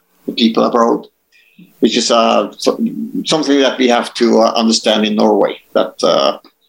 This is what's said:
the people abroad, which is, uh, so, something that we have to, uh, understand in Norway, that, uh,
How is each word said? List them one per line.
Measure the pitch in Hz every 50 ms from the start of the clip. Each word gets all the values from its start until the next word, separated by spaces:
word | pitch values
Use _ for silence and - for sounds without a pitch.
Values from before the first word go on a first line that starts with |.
| _ _ _ _ -
the | - -
people | - 117 113 113 117 117
abroad, | 117 120 120 117 117 120 113 - - _ _ _ _ _ _ _ _ _ - - _ _ -
which | - 117 -
is, | 123 113 -
uh, | 123 117 113 113 113 110 104 - -
so, | - - - - - 113 110 - - - 110 - - -
something | - - 160 147 139 139 143
that | 139 127 120 -
we | 127 120
have | 120 120 113 - -
to, | - 120 113 110 110
uh, | 110 113 -
understand | - 117 113 110 113 - 117 107 110 107
in | 107 107
Norway, | 107 110 110 107 101 - - - - _ _ -
that, | - - - - - -
uh, | 85 82 78 69 - - - _ - _ _ _